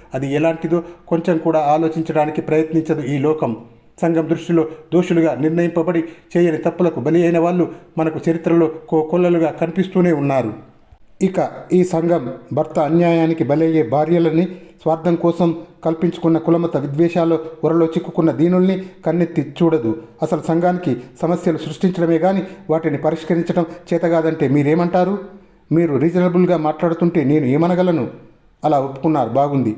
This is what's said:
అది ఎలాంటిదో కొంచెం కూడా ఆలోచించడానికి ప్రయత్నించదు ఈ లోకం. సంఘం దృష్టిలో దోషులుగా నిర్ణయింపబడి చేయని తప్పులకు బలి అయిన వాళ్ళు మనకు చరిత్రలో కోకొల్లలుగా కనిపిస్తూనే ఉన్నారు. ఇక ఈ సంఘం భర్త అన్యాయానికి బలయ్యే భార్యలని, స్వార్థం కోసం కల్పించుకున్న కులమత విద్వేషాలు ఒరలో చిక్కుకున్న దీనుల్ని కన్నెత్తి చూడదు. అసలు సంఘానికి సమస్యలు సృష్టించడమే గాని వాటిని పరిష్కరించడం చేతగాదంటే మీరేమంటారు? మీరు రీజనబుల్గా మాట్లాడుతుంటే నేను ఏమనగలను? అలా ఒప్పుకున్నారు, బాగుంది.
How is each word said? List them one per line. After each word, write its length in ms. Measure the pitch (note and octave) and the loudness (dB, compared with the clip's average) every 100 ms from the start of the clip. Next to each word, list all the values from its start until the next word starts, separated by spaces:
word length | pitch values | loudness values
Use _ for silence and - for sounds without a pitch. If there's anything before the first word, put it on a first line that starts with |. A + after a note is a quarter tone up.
| - | -10
అది 200 | C3 C#3 | -6 -2
ఎలాంటిదో 480 | C#3+ E3 E3 E3 E3+ E3+ - - | 0 0 0 -2 -2 -4 -12 -4
కొంచెం 300 | E3 E3 D#3+ | -2 0 0
కూడా 220 | E3 D#3 | 2 0
ఆలోచించడానికి 800 | D3 D#3 D#3+ E3 D#3 D#3 D3+ D#3 | 2 2 0 -2 -2 0 0 -2
ప్రయత్నించదు 600 | - D#3 D#3 D#3+ D#3+ D3+ | -2 0 0 0 -2 -2
ఈ 160 | C3 C#3+ | -2 -2
లోకం. 380 | C#3+ D#3 C3+ E3 - - _ - | 0 0 -2 -6 -12 -20 _ -4
సంఘం 260 | E3+ E3 D#3 | 0 0 0
దృష్టిలో 400 | E3 - E3+ D#3 - - | -2 0 0 0 -4 -2
దోషులుగా 400 | F3+ F3+ E3+ D#3+ | 0 2 2 2
నిర్ణయింపబడి 720 | B2 D#3 E3+ F3 E3+ D#3+ E3 D#3+ - - F3 | 2 0 0 0 0 -2 -2 -4 -8 -4 0
చేయని 220 | F3 D#3 | 2 2
తప్పులకు 420 | E3+ E3 F3 C#3 | -2 0 0 0
బలి 220 | C3 E3+ | 0 2
అయిన 160 | E3+ E3+ | 2 2
వాళ్ళు 340 | E3+ F3+ D#3 - - - | 2 0 -2 -4 -10 -4
మనకు 220 | D#3+ D#3 E3+ | -4 -2 -2
చరిత్రలో 420 | E3 F3 E3+ D#3+ - - | 0 2 2 2 -2 -4
కోకొల్లలుగా 640 | D#3+ D#3 F3 F3+ E3+ D#3+ | -2 0 2 2 2 0
కనిపిస్తూనే 640 | D3 E3 F3 F#3 F3+ F3 | -2 -4 -2 -2 2 2
ఉన్నారు. 420 | D3+ C#3 C3+ A2 G2+ - - _ - - - | 2 0 0 -2 -6 -16 -20 _ -20 -18 -2
ఇక 280 | F#3+ F#3 C3+ - - | -2 0 -4 -6 0
ఈ 120 | F3+ | 2
సంఘం 480 | F3 E3 E3+ E3+ B2 - - | 2 0 0 0 -2 -10 -6
భర్త 260 | C3 D#3 E3 | -4 -2 0
అన్యాయానికి 640 | C#3+ E3 F3 E3 D#3+ E3 | 2 4 4 4 2 0
బలయ్యే 380 | C3+ D3 D#3+ D#3+ | 0 2 2 2
భార్యలని, 640 | D#3 C#3+ D#3 E3+ D#3+ D#3+ F#3 - - - | 2 0 2 2 2 2 -2 -4 -20 -8
స్వార్థం 340 | D#3 D#3+ E3+ E3+ | -4 -2 0 0
కోసం 400 | E3+ E3+ E3+ D#3+ - - | 0 2 0 -2 -10 -8
కల్పించుకున్న 540 | D#3+ D#3+ F3 E3+ E3+ D#3+ | -4 -2 -2 0 0 0
కులమత 380 | E3 E3+ E3 D3 | 0 0 0 -4
విద్వేషాలు 600 | C#3+ C#3+ E3+ F3 E3 D#3+ - - | -4 0 0 2 0 0 -4 -4
ఒరలో 220 | D3+ E3 E3 | 0 2 2
చిక్కుకున్న 440 | E3+ - - E3 | 0 -4 0 0
దీనుల్ని 520 | B2+ F3 F3+ F#3+ F#3 F#3 - E3 | 2 2 2 2 0 -6 -8 -2
కన్నెత్తి 480 | E3+ E3+ E3 C#3 - | 0 0 -2 -4 0
చూడదు. 400 | E3+ D#3+ A2+ D#3 - - | 2 2 0 -6 -8 -6
అసలు 180 | D#3 D#3 - | -4 -2 -2
సంఘానికి 480 | E3 F3 F3+ D3 A#2+ - - | 0 0 0 -2 -4 -8 -6
సమస్యలు 360 | E3 F3 F#3 D#3 | -2 -2 -2 -2
సృష్టించడమే 600 | D#3+ D#3 F#3 F3+ E3+ E3 | -6 -2 -2 0 0 2
గాని 240 | F3+ G3 - - - | 2 0 -4 -8 -4
వాటిని 280 | D#3 D#3+ C#3+ | -2 0 -2
పరిష్కరించడం 680 | D#3 D#3+ - E3+ F3 F3+ E3 - - | -2 -2 -2 -2 0 -2 -2 -6 -4
చేతగాదంటే 540 | E3+ E3+ E3+ D#3+ D#3+ C#3 | -2 0 0 0 0 0
మీరేమంటారు? 720 | D3 C#3+ E3 F3 F3+ F3+ G3+ - - - _ - | 2 2 2 2 0 0 -2 -8 -20 -20 _ -2
మీరు 240 | D#3 E3 C3+ | 0 2 2
రీజనబుల్గా 600 | D#3+ F3+ F3+ F3 F3+ F3 | 0 2 2 2 2 2
మాట్లాడుతుంటే 680 | D3+ D#3 F3 E3 F3 F3 | 0 -2 -2 0 0 2
నేను 200 | C3+ D3+ | 2 2
ఏమనగలను? 840 | B2+ C#3+ E3+ F3+ F#3 E3 D#3 - - _ _ _ | 2 2 2 2 2 0 -2 -10 -20 _ _ _
అలా 160 | D#3 D3 | 0 0
ఒప్పుకున్నారు, 480 | C3+ C3+ E3 D#3 A2+ | 0 -4 -2 0 0
బాగుంది. 480 | B2 C#3+ C#3 A2 | 0 0 0 -2